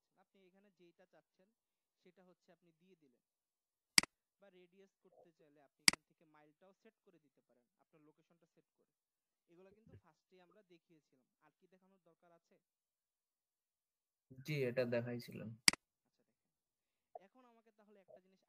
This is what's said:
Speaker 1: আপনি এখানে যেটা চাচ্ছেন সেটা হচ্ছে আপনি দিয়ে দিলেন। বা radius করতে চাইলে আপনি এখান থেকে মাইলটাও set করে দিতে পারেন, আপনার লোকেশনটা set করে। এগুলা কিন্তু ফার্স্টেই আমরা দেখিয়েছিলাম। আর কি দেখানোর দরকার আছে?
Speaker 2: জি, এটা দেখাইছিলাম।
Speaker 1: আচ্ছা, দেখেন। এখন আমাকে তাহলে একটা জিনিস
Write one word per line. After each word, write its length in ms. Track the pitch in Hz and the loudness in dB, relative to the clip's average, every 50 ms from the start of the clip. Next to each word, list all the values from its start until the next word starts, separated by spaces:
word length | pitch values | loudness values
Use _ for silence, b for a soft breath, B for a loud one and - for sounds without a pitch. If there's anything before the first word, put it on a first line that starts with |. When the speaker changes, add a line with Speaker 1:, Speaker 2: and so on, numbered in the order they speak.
| _ _ _ 175 | _ _ _ -20
Speaker 1:
আপনি 200 | 196 _ - 196 | -20 _ -20 -20
এখানে 280 | 190 180 180 196 202 208 185 | -20 -20 -20 -20 -20 -20 -20
যেটা 300 | - 180 170 170 - 185 | -20 -20 -20 -20 -20 -20
চাচ্ছেন 420 | 180 - 160 151 _ _ - 185 208 233 _ _ _ _ _ _ _ _ _ - | -20 -20 -20 -20 _ _ -20 -20 -20 _ _ _ _ _ _ _ _ _ _ -20
সেটা 180 | 185 175 196 185 | -20 -20 -20 -20
হচ্ছে 240 | 180 175 - _ - | -20 -20 -20 _ -20
আপনি 200 | 170 165 175 170 160 | -20 -20 -20 -20 -20
দিয়ে 220 | 156 175 190 190 | _ -20 -20 -20
দিলেন। 280 | 165 151 131 120 117 _ _ _ _ _ _ _ _ _ _ _ _ _ _ - - - - _ _ _ _ _ - 196 | -20 -20 -20 -20 -20 _ _ _ _ _ _ _ _ _ _ _ _ _ _ 8 8 8 8 _ _ _ _ _ -20 -20
বা 60 | 202 | -20
radius 420 | 180 180 180 170 180 196 190 196 _ _ | -20 -20 -20 -20 -20 -20 -20 -20 _ _
করতে 320 | - 190 - - - 170 160 | -20 -20 -20 -20 -20 -20 -20
চাইলে 280 | - 165 147 147 151 | -20 -20 -20 -20 -20
আপনি 240 | 143 131 _ _ 151 | -20 -20 _ _ 8
এখান 200 | - - - - | 8 8 8 6
থেকে 200 | _ - - 170 | _ -20 -20 -20
মাইলটাও 460 | 156 151 151 151 151 156 - 185 190 196 | -20 -20 -20 -20 -20 -20 -20 -20 -20 -20
set 220 | _ - 226 - _ | _ -20 -20 -20 _
করে 180 | - 202 185 156 | -20 -20 -20 -20
দিতে 220 | 151 139 _ 135 | -20 -20 _ -20
পারেন, 260 | - - 120 120 120 117 _ | -20 -20 -20 -20 -20 _ _
আপনার 260 | - 139 _ - 160 151 | -20 -20 _ -20 -20 -20
লোকেশনটা 440 | 151 156 _ 160 - 175 170 170 165 | -20 -20 _ -20 -20 -20 -20 -20 -20
set 200 | _ 165 151 _ | _ -20 -20 _
করে। 200 | _ _ - _ _ _ _ _ _ _ _ _ _ _ _ - | _ _ -20 _ _ _ _ _ _ _ _ _ _ _ _ -20
এগুলা 200 | 175 170 190 196 196 | -20 -20 -20 -20 -20
কিন্তু 220 | 214 226 214 - | -20 -20 -16 -16
ফার্স্টেই 440 | - - 170 156 _ _ _ 185 185 | -16 -16 -18 -20 _ _ _ -20 -20
আমরা 220 | 180 175 175 208 208 | -20 -20 -20 -20 -20
দেখিয়েছিলাম। 640 | 180 180 160 _ - 170 151 - _ - 127 123 _ _ _ 156 | -20 -20 -20 _ -20 -20 -20 -20 _ -20 -20 -20 _ _ _ -20
আর 120 | 156 - | -20 -20
কি 120 | _ 190 | _ -20
দেখানোর 340 | 170 190 185 185 185 196 190 - | -20 -20 -20 -20 -20 -20 -20 -20
দরকার 280 | 170 165 - - 175 170 | -20 -20 -20 -20 -20 -20
আছে? 240 | 170 _ - 202 156 _ _ _ _ _ _ _ _ _ _ _ _ _ _ _ _ _ _ _ _ _ _ _ _ _ _ _ _ _ _ _ _ _ - 131 131 | -20 _ -20 -20 -20 _ _ _ _ _ _ _ _ _ _ _ _ _ _ _ _ _ _ _ _ _ _ _ _ _ _ _ _ _ _ _ _ _ -20 -16 -8
Speaker 2:
জি, 120 | 131 - 151 143 131 | -2 0 2 4 4
এটা 180 | 123 120 131 123 120 | 4 6 6 6 6
দেখাইছিলাম। 600 | 123 120 120 120 120 120 - - 123 - - 113 117 - - - - - _ _ _ _ _ _ _ _ - | 6 4 4 4 0 -2 -4 -6 -6 -6 -6 -6 -8 0 6 6 6 6 _ _ _ _ _ _ _ _ -20
Speaker 1:
আচ্ছা, 560 | _ _ _ _ _ _ _ _ _ _ _ | _ _ _ _ _ _ _ _ _ _ _
দেখেন। 0 | _ _ _ _ _ _ - | _ _ _ _ _ _ -18
এখন 280 | - 180 202 - 254 254 | -18 -18 -18 -20 -20 -20
আমাকে 240 | 240 226 226 220 226 220 | -20 -20 -20 -20 -20 -20
তাহলে 260 | 220 208 202 214 202 | -20 -20 -20 -20 -20
একটা 200 | 185 - - 190 | -20 -20 -20 -20
জিনিস 220 | 185 185 190 185 _ | -20 -20 -20 -20 _